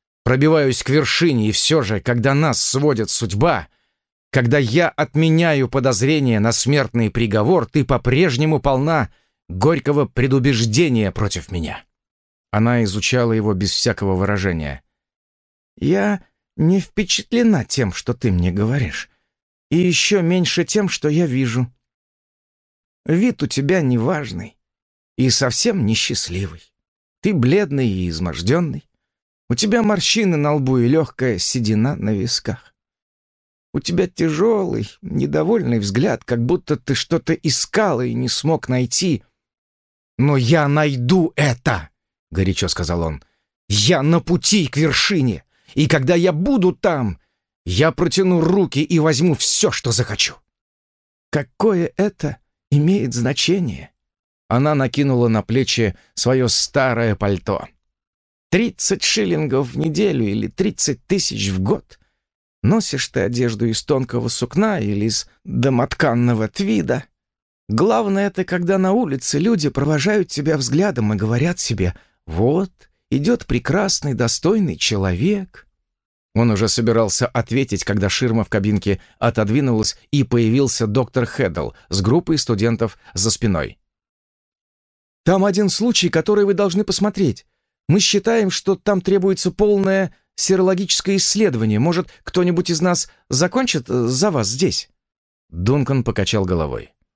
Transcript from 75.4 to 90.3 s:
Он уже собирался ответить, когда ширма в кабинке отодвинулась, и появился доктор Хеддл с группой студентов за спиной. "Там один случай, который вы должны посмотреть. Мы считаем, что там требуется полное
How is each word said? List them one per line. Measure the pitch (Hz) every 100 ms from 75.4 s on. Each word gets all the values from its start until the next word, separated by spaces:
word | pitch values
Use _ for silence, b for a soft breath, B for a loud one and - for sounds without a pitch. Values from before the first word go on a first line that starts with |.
| 185 - _ _ _ _ _ _ _ 107
Он | 117
уже | 101 110
собирался | - 117 113 107 - 123
ответить, | 120 - 120 131 98
когда | - 101 98
ширма | - 127 113
в | 98
кабинке | 107 101 104 101 95 b b
отодвинулась, | 117 113 104 131 135 110 107 b b
и | 143
появился | 127 120 113 127 135 - 110
доктор | 120 117 127 117
Хеддл | - 98 78 65 b b
с | 95
группой | 98 165 - 151
студентов | - 101 117 110 113 - B
за | 90 107
спиной. | - 110 85 57 - _ _ _ _ _ _ _ _ _ _ _ _ _ _
"Там | 165 185
один | 202 190 202
случай, | - 240 - 180
который | 165 156 208 202
вы |
должны | 196 202 180
посмотреть. | 208 - 208 196 156 - - _ _ _ -
Мы | 190
считаем, | - 202 220 233 190
что | - - 190
там | 208 190
требуется | 185 196 190 190 180
полное | - 208 202 190 190 185 - _